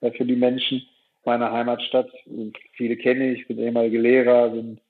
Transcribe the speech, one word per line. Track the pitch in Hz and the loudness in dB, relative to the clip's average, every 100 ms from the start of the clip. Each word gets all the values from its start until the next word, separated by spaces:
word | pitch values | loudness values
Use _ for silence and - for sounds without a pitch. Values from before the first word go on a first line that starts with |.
äh, | 120 | -6
für | - | -2
die | 127 123 | -2 2
Menschen, | 123 127 - 131 - _ _ _ | 2 0 -4 -6 -8 _ _ _
meiner | 123 120 117 | -2 -2 0
Heimatstadt. | 117 120 120 - 127 127 - - 117 107 - - | -2 -2 -4 -2 -2 -2 -8 -16 -12 -12 -14 -20
Viele | - 120 113 | -6 -4 0
kenne | 127 127 131 | 0 0 0
ich, | 123 - | -4 -8
sind | 113 | -6
ehemalige | 117 117 117 117 | -2 0 0 2
Lehrer, | 117 127 123 120 120 | 4 4 6 4 4
sind, | 113 113 110 | -2 -10 -14